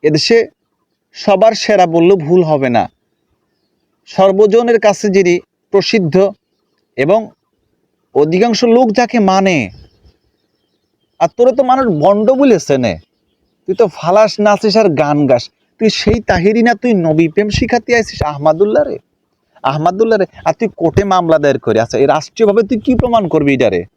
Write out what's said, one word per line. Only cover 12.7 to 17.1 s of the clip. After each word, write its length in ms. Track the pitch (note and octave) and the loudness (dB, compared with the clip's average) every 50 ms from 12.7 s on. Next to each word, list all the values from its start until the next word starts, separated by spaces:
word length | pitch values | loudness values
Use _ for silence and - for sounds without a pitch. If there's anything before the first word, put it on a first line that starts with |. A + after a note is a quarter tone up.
| C#3+ C3+ B2+ A2+ F2 D#2 _ _ _ _ _ _ _ _ _ _ _ _ _ - | -2 0 0 -2 -4 -6 _ _ _ _ _ _ _ _ _ _ _ _ _ -8
তুই 60 | F#3 - | 0 0
তো 40 | A#3 F#3+ - | 0 0 0
ফালাস 360 | - - D#3+ F3+ G#3 A3 G#3 - - | -6 -4 0 2 2 2 2 0 -2
নাচিস 340 | G#3 G#3 G#3 G3 - A3 F#3 | 0 0 0 0 0 0 0
আর 120 | A3 A3 G3 D#3 C3 | 2 2 2 0 0
গান 180 | D#3 C#3+ D3 D3 D3 | -2 -2 0 0 2
গাস, 180 | C3 C3 A#2+ - - _ _ _ _ _ _ | 2 0 0 -2 -6 _ _ _ _ _ _
তুই 80 | A3 A3 - - | -2 -2 -2 -2
সেই 180 | - - G#3+ A#3 - - | -2 -2 -2 -2 -2 -2
তাহিরি 320 | G#3 F3+ E3+ G3+ A3 A#3 A3+ | -2 0 0 0 0 2 2
না? 100 | A#3+ A#3+ A3 - | 0 0 0 -2
তুই 100 | B3 A#3 F#3+ E3+ | -2 0 0 0
নবী 180 | D#3+ | 0